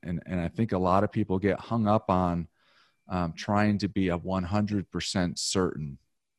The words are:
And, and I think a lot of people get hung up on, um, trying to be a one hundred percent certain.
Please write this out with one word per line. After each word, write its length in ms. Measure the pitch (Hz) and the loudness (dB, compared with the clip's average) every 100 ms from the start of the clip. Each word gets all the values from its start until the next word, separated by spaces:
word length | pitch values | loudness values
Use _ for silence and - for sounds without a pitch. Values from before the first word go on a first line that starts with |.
And, 200 | 82 85 - | -8 -6 -4
and 120 | 92 | -4
I 100 | 85 | -4
think 240 | - 113 | -2 0
a 60 | 92 | 2
lot 240 | 90 95 | 4 4
of 80 | 104 | 4
people 280 | 110 104 92 | 0 0 2
get 200 | 98 90 | 0 0
hung 300 | - 117 104 | -2 0 4
up 220 | 107 - | 2 4
on, 380 | 92 90 87 82 _ _ _ _ _ - | 2 2 0 -4 _ _ _ _ _ -8
um, 240 | 92 85 | -4 -4
trying 440 | - - 104 104 101 | -6 -2 2 2 2
to 100 | 98 | 0
be 200 | 98 92 | 0 0
a 100 | 85 | 0
one 240 | 85 95 | -2 -4
hundred 460 | 87 104 104 104 87 | 0 0 0 -2 -4
percent 480 | 87 - 98 87 - | -6 -4 0 -2 -2
certain. 580 | - 98 87 - 76 67 _ _ _ | -2 0 0 -2 -10 -12 _ _ _